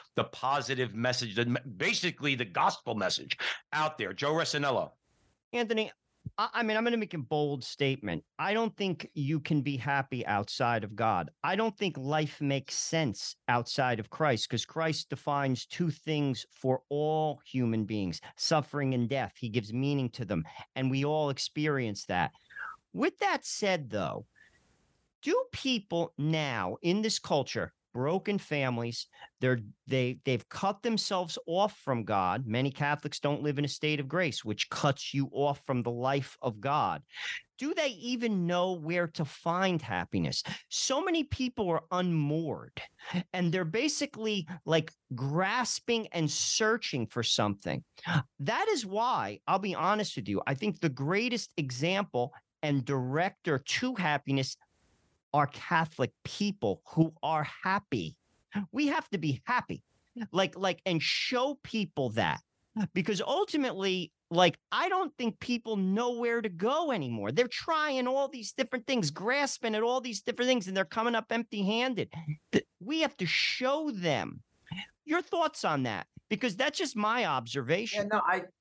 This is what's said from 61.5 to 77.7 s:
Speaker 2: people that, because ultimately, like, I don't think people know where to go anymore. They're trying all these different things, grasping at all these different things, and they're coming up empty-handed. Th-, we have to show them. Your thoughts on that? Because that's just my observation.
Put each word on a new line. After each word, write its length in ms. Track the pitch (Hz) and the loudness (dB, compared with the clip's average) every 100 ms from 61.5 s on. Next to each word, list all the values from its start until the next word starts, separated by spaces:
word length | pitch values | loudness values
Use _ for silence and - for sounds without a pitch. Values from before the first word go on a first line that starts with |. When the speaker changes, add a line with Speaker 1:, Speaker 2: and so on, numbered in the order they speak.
| 277 | -4
Speaker 2:
people 480 | - 226 185 - 127 | -6 -4 -2 -2 0
that, 300 | 110 85 69 _ _ _ 220 190 180 | 2 0 0 _ _ _ -4 -2 0
because 260 | 180 196 | 0 0
ultimately, 920 | - 311 415 311 262 180 190 185 175 _ - | 0 0 0 0 0 0 0 0 -4 _ 0
like, 280 | 170 180 - - | 6 6 4 -4
I 160 | 220 349 | 0 2
don't 260 | 370 349 - | 2 0 -2
think 220 | 233 - | -4 -4
people 340 | - 240 226 208 | -2 -2 -2 0
know 380 | 185 196 240 | 2 2 2
where 280 | 240 233 233 | 0 0 0
to 60 | 214 | -2
go 460 | 165 214 302 330 | -2 0 2 0
anymore. 400 | 220 131 117 101 | 0 -2 -2 0
They're 160 | 147 247 | 2 2
trying 580 | - - 320 302 262 247 | 0 0 0 2 0 0
all 220 | 269 277 | 0 0
these 240 | 262 202 | -4 -6
different 340 | - 240 247 - | -4 -2 -2 0
things, 240 | 254 156 | 2 0
grasping 640 | 156 202 277 285 - 226 214 | 0 0 0 0 -2 -2 0
at 80 | |
all 160 | 233 254 | 2 0
these 220 | 247 208 | -2 -6
different 260 | - 233 247 | -4 0 4
things, 200 | 254 185 | 2 2
and 100 | 190 | -2
they're 80 | 190 | 0
coming 300 | 226 233 226 | 0 0 0
up 100 | 233 | 0
empty-handed. 800 | 233 233 208 190 226 262 214 - 160 156 151 _ | -2 -2 -2 0 2 0 -2 -4 -6 -8 -8 _
Th-, 120 | - - - | 0 0 -10
we 220 | 190 320 | -4 0
have 160 | 285 - | 0 0
to 80 | 170 | -2
show 640 | - - - 254 285 302 | 0 0 0 0 0 -2
them. 500 | 208 175 127 82 - - _ - 185 - _ | -2 0 0 -2 -8 -18 _ -14 -14 -14 _
Your 180 | - 339 | -2 -2
thoughts 440 | - 339 311 - 190 | 0 0 0 0 0
on 180 | 147 | 2
that? 240 | 123 98 - - - | 0 -2 -6 -12 -6
Because 260 | 214 247 185 | -2 0 0
that's 240 | 277 285 | -2 0
just 160 | 311 214 | -2 0
my 300 | 214 240 185 | 0 2 2
observation. 800 | 135 117 131 120 | 0 -2 -2 0